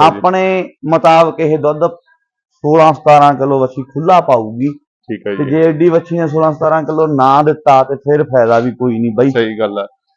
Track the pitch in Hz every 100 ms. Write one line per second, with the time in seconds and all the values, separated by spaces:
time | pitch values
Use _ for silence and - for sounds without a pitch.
0 | 156 202 180 185 185 185 180 _ 202 160
1 | 165 160 165 156 160 156 143 151 170 170
2 | _ _ _ _ _ _ 147 160 160 147
3 | 151 147 143 135 139 135 131 135 127 143
4 | 165 175 165 123 110 113 139 147 _ _
5 | - 107 - 101 143 156 160 151 175 165
6 | 165 170 160 156 160 147 156 160 147 156
7 | 160 143 131 135 151 151 - 131 135 135
8 | 143 147 151 127 113 117 123 113 127 113
9 | 117 110 135 123 113 110 107 101 101 _
10 | _